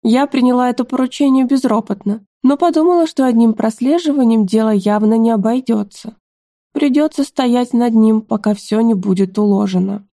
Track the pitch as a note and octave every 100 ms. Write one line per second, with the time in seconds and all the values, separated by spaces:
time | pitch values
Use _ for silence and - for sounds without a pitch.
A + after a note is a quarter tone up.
0 | A3+ A#3+ C#4+ C#4 B3 B3 B3 B3 B3 C4
1 | B3+ - C#4+ C4 B3 C4+ C4 A3 A3 G3+
2 | G3+ G#3+ _ _ B3+ C#4+ F4 E4 E4 F4
3 | D#4+ - B3+ A3+ A#3 A3 A3 A3 B3 E4
4 | E4 C#4+ A#3+ A3+ G3 G#3+ A3 G#3 G3 G#3
5 | G#3+ A3+ A3+ A3+ G#3 B3 B3+ A3 G#3 -
6 | A3+ - _ _ _ _ _ - D4 C4
7 | D#4 - C#4 - B3+ A#3+ B3 A#3 A#3+ A3+
8 | A3 A3 A3 G#3+ G#3+ G#3 - G#3+ A#3 G#3
9 | G3 F#3 F#3+ F#3+ G#3 G3 G3+ F#3 F#3+ G3+
10 | -